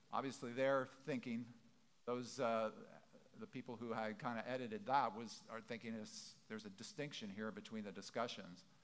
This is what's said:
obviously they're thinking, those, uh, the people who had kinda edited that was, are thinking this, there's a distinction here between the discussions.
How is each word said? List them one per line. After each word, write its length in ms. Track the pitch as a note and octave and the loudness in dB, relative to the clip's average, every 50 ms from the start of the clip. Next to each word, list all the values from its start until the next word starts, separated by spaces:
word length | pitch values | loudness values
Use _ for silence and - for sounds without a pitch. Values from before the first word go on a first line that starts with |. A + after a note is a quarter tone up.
| - - - | -6 0 2
obviously 380 | - C3 C3+ A#2 - C3 A#2+ | 2 2 2 0 -2 -4 -2
they're 380 | A#2+ B2+ C3+ C3+ C#3 C3+ C3 B2+ - - - | 2 6 6 8 8 6 6 2 -4 -8 -2
thinking, 360 | D#3 C#3+ B2 - B2+ A#2 A#2 A#2+ A#2 - - - - - - - - - - - | 0 0 0 2 2 0 0 0 -4 -8 -16 -18 -20 -20 -20 -20 -20 -20 -6 -2
those, 340 | A#2+ B2 B2 B2 A2 - C3 | 0 0 0 0 -2 2 4
uh, 300 | B2+ A2+ A2+ A2+ A2 A2 G#2+ G#2 G#2 - E2+ - - - - - - - - - | 4 6 6 6 4 2 0 -4 -12 -14 -16 -18 -18 -20 -20 -20 -20 -18 -14 -12
the 80 | A2 | -10
people 280 | G#2+ - C3 - - A#2+ | -8 -6 -6 -6 -6 -6
who 180 | A2 B2 A#2 A2+ | -4 -2 -2 0
had 260 | A2+ A2 G#2+ G#2+ G2+ | 0 0 0 0 -2
kinda 240 | - B2 A#2 A2+ - | -2 0 0 0 0
edited 380 | A#2+ B2+ C3 B2+ A2+ A2 G#2 G2+ | 0 0 0 0 -2 -4 -2 2
that 320 | A#2+ C3 C#3+ B2+ A#2 G2+ | 6 6 6 6 6 2
was, 240 | A2 A#2 G#2+ - - - - | -2 -6 -6 -8 -10 -10 -8
are 100 | A2+ A2+ | -8 -8
thinking 380 | A2 - A#2+ A2+ - A#2 A2+ | -6 -6 -6 -6 -4 -4 -4
this, 380 | A2 G#2+ G2+ - - - - - - - | -4 -6 -6 -8 -10 -10 -10 -14 -14 -10
there's 180 | - A2 A2 G#2+ | -6 -6 -6 -6
a 40 | G#2 | -8
distinction 640 | F#2+ - A#2 - - - A2+ - - - A#2 G2+ F#2+ | -10 -10 -10 -8 -4 -4 -4 -4 -4 -4 -6 -4 -2
here 140 | G#2+ A2 A2 | -2 -2 -2
between 340 | F#2+ G#2+ - - A2+ A2 G#2 | -2 -4 -6 -6 -4 -4 -4
the 80 | G2+ | -4
discussions. 720 | F2+ G2+ F#2+ - - A#2 A#2 B2 - - F#2 F2+ E2+ - - - - - | -6 -8 -8 -2 0 0 0 0 0 -6 -8 -10 -12 -14 -16 -20 -20 -20